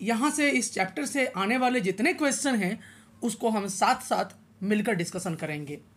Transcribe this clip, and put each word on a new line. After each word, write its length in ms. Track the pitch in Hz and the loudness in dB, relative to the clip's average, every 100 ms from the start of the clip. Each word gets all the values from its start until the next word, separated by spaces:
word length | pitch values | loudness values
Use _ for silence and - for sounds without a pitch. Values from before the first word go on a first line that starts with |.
यहाँ 280 | 196 226 294 | -2 0 0
से 200 | 294 285 | 2 2
इस 240 | 254 - | 2 0
चैप्टर 320 | - 185 - 277 | -2 -2 -2 -2
से 200 | 277 254 | 0 0
आने 300 | 180 196 254 | 0 0 2
वाले 240 | 247 247 | 2 2
जितने 320 | 190 190 285 | 0 2 0
क्वेश्चन 440 | - 285 - 285 233 | 2 0 2 0 2
हैं 240 | 185 220 - - - - | 0 -4 -12 -20 -20 -6
उसको 280 | 240 - 233 | -6 0 0
हम 180 | 214 196 | 0 -2
साथ 320 | 190 214 - | 0 2 2
साथ 240 | - 196 196 - - - | 0 -2 -2 -8 -20 -6
मिलकर 320 | 190 214 220 | 0 2 2
डिस्कशन 400 | 185 175 185 180 | 0 -2 -4 -4
करेंगे। 460 | 160 156 151 143 147 - | -4 -6 -6 -8 -12 -14